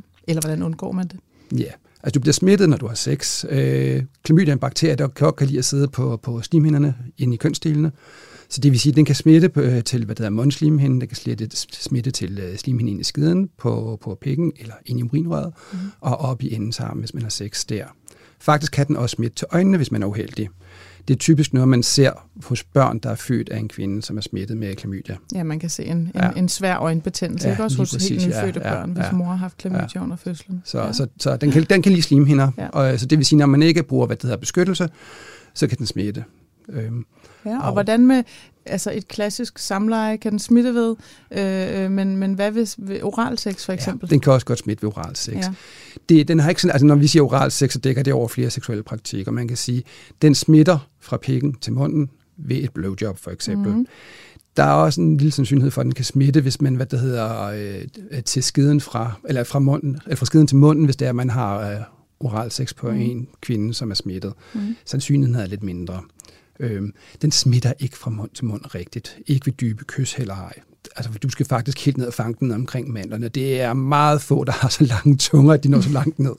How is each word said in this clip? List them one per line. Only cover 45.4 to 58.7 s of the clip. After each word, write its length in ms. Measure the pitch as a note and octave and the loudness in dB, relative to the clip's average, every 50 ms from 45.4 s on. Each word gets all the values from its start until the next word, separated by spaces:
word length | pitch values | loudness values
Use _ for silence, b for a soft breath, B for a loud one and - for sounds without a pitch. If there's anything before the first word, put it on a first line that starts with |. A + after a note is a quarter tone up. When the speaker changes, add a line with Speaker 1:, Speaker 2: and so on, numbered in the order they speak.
| F#3 F#3 F#3+ B B B B B B B B B B - | -4 -6 -6 B B B B B B B B B B 6
Speaker 2:
Det, 180 | E3+ D3+ D3 C3+ | 6 6 6 6
den 120 | E3+ E3 | 4 4
har 100 | C#3+ D#3+ | 4 4
ikke 120 | F#3 - | 2 2
sådan, 100 | - F3 - | 2 2 4
altså 120 | - C#3 | 6 6
når 100 | D3+ D3 | 6 8
vi 120 | C#3+ C#3+ C#3+ | 8 6 6
siger 160 | - D#3+ C#3 | 6 6 4
oral 280 | B2+ C3 C3+ C3+ C3+ | 4 4 2 0 0
sex, 220 | - - C#3 C3 - | 0 0 0 0 0
så 60 | B2 | -2
dækker 240 | B2 C3 C3 C3+ C3 | -2 -2 0 0 0
det 100 | C#3 C3+ | 0 0
over 140 | B2+ A#2 A2+ | 0 -2 -2
flere 220 | - - B2 A#2+ | -2 -2 -4 -4
seksuelle 340 | - C3 - - A2 G#2 A2 | -4 -6 -6 -6 -6 -6 -8
praktikker. 480 | - - A2+ - - - G2+ F#2+ A2 | -8 -10 -12 -10 -8 -8 -8 -6 -4
Man 160 | A2 B2 A#2+ A#2 | -4 -4 -4 -4
kan 100 | B2 - | -6 -6
sige, 260 | - - B2 B2+ - B B B B B B B | -4 -4 -4 -4 -4 B B B B B B B
den 140 | D3+ D#3 C3+ | 6 6 6
smitter 540 | - - - D#3 D#3 D3+ F3+ F3 C#3+ - - _ _ | 6 6 6 8 8 8 8 6 2 0 -6 _ _
fra 180 | - - B2 - | -10 -6 -6 -4
pikken 360 | - C3+ C3 B2 C3 D3 C3 - | -2 -2 -2 0 0 -2 -4 -6
til 120 | - A#2 A#2 | -6 -4 -2
munden 360 | B2+ C#3+ - E3 D3+ C#3+ C3+ - _ _ _ _ - | -2 -2 0 0 0 -2 -2 -4 _ _ _ _ -12
ved 200 | D3+ B2+ B2+ C3 | -6 -4 -4 -4
et 140 | C#3 A2+ - | -4 -4 -6
blowjob 440 | - F2 G2 F#2+ G2 A2 G#2 F#2 - | -6 -6 -6 -6 -6 -6 -6 -6 -8
for 140 | - - | -12 -14
eksempel. 400 | F#2+ - - A3 G#3 G3+ G3 G3+ | -12 -10 -8 -6 -4 -2 -2 0
Speaker 1:
Mhm. 160 | G3+ A#3 B3+ - B B B B B B B B B B B B _ - | 0 0 -2 -4 B B B B B B B B B B B B _ 2
Speaker 2:
Der 60 | C#3+ | 4
er 80 | C#3+ C#3+ | 4 4
også 280 | D3+ D#3+ D#3+ C3+ F3 | 4 4 2 2 2
en 160 | E3+ D#3+ D#3 C#3 | 2 2 4 4
lille 140 | C#3+ D#3 | 4 2
sandsynlighed 400 | C3+ - C3 G#2 C#3 C#3 B2 C#3 | 2 0 0 2 2 2 2 2
for, 100 | - C3 | 0 0
at 40 | B2 | -2
den 80 | B2+ B2+ | -2 -2
kan 120 | - B2 | -4 -4
smitte, 360 | - - C#3 C3+ C#3 C3+ D#3 | -2 0 2 2 4 4 4
hvis 200 | C3+ C3+ - - | 2 2 0 0
man, 140 | D3 C3+ B2+ | 0 0 0
hvad 100 | B2+ C3 | -2 -4
det 140 | - A#2+ A#2+ | -4 -4 -2
hedder, 440 | B2+ C3 B2 A#2 A2 A2+ A2+ G#2+ G2+ G2+ G#2 G#2+ G#2 G2+ G2 F#2+ - - - G#3+ F#3+ - D#3 | -2 -2 -2 -2 -4 -4 -4 -6 -6 -6 -6 -8 -8 -8 -10 -10 -12 -12 -14 -18 -16 -12 -10
øh, 100 | C3 - | -8 -6
til 200 | - - C3+ B2+ | -4 -2 -2 -2
skeden 380 | - - D3 C#3 D3 | 0 2 2 4 4